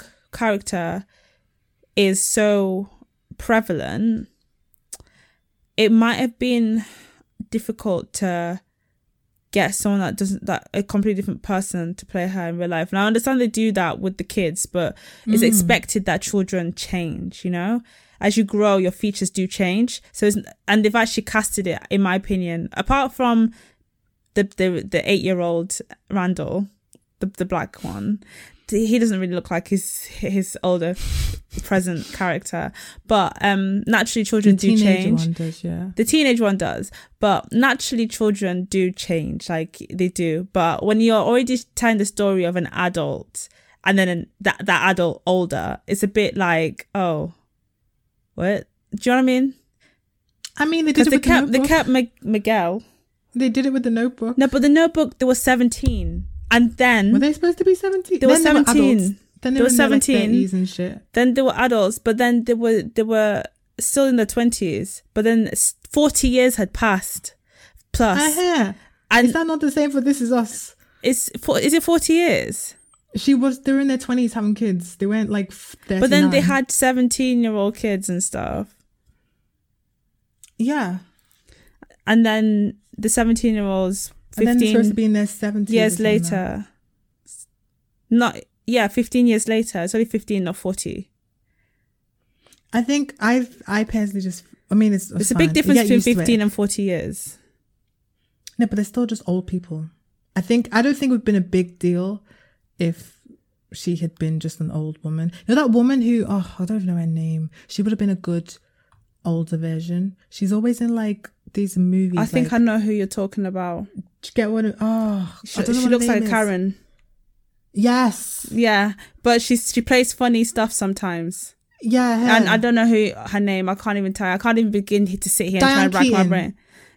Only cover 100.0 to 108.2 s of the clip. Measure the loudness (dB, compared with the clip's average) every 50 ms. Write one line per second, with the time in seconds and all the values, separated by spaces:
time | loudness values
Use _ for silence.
100 | _ _ _ _ _ _ -8 -6 -2 0 0 0 0 0 0 0 2 2 0 0
101 | 0 0 0 0 0 0 0 0 0 0 0 0 -2 -2 -4 -4 -2 -2 0 -2
102 | -2 -4 -8 -10 _ _ _ _ _ _ _ _ _ _ _ -4 -4 -4 -4 -6
103 | -12 -20 _ _ _ -20 -20 _ _ _ _ _ _ _ -18 -10 -6 -6 -4 -4
104 | -4 -6 -6 -4 -4 -4 -4 -4 -6 -8 -8 -8 -8 -6 -6 -6 -6 -8 -8 -10
105 | -8 -6 -6 -4 -4 -6 -6 -6 -2 0 2 2 4 4 4 4 4 4 4 2
106 | 2 2 2 2 0 0 -2 -2 -2 -4 -6 -8 -6 -4 -4 -4 -2 -2 -2 -2
107 | -2 -2 -2 -2 -4 -4 -4 -4 -6 -8 -10 -16 -20 -10 -4 -2 -2 -2 0 0
108 | 0 -2 -2 -2